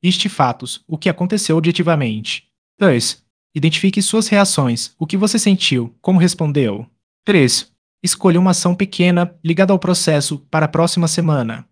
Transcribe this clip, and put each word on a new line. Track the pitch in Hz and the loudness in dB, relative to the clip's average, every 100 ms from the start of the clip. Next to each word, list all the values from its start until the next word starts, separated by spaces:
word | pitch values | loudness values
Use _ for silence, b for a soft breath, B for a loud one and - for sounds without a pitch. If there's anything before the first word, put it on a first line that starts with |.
Liste | 180 180 202 | 0 -2 -4
fatos, | - 131 123 123 - _ | 0 -2 -2 -10 -14 _
o | 156 | -4
que | 190 | -4
aconteceu | 160 180 214 208 160 | -2 -2 -4 0 0
objetivamente. | 165 165 170 160 123 107 104 - _ _ _ _ | 0 0 0 0 -2 -4 -8 -12 _ _ _ _
Dois. | 190 123 - - _ _ _ | 2 2 0 -8 _ _ _
Identifique | 156 156 156 196 196 | -2 0 2 0 0
suas | 196 220 220 | 0 0 2
reações, | 208 196 - 131 117 - _ | 0 0 0 -2 -2 -6 _
o | 156 | -4
que | 196 | -2
você | 214 226 | 0 0
sentiu, | 214 190 - 127 117 _ | 2 2 2 -2 -4 _
como | - 185 | 0 4
respondeu. | 175 - 156 143 120 101 117 _ _ _ | 4 0 -2 0 0 -2 -10 _ _ _
Três. | - 196 131 - - _ _ _ | 0 4 4 0 -6 _ _ _
Escolha | 175 - 190 170 | -6 0 2 4
uma | 185 | 2
ação | 180 180 | 0 0
pequena, | 180 196 - 175 175 175 - | -2 -4 0 2 2 -2 -4
ligada | 165 165 190 | -4 0 2
ao | 190 | 2
processo, | 175 180 - 151 139 139 _ | 0 -2 0 0 -2 -8 _
para | 160 156 | -2 0
a | |
próxima | 160 170 - 165 | 0 0 0 -2
semana. | 160 170 147 113 113 - | 0 0 0 -2 -8 -16